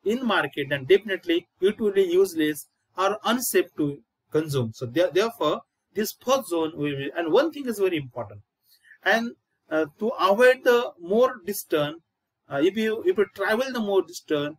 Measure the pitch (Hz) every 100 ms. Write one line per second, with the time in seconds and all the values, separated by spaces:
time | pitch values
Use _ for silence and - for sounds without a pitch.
0 | 196 240 247 180 151 - 135 143 131 196
1 | 214 185 170 170 - _ 190 202 214 196
2 | 185 180 190 160 151 151 - _ _ -
3 | 196 208 208 247 240 190 180 - 147 143
4 | _ _ _ 151 160 139 113 - 123 131
5 | 175 160 226 - 311 - _ _ _ 190
6 | 214 - - 269 226 170 160 151 147 139
7 | 139 165 165 196 320 294 254 208 190 160
8 | 135 123 104 101 _ _ _ _ _ -
9 | 185 220 233 - _ _ _ 156 156 _
10 | 214 - 190 202 254 262 262 240 254 -
11 | 175 220 247 240 - 202 - 160 147 165
12 | _ _ _ _ _ 139 170 202 220 220
13 | 175 190 202 - 196 220 269 254 208 196
14 | 175 - - 151 147